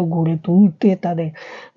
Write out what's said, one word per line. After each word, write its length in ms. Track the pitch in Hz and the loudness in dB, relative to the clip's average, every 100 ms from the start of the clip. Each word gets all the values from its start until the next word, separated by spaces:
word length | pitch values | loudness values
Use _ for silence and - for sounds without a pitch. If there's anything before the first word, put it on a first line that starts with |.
গড়ে 320 | 170 165 165 160 | -4 -2 -2 -2
তুলতে 440 | - 185 202 - 208 185 | 0 4 4 2 0 0
তাদের 320 | 175 170 160 160 - - - | -4 -6 -6 -10 -18 -20 -6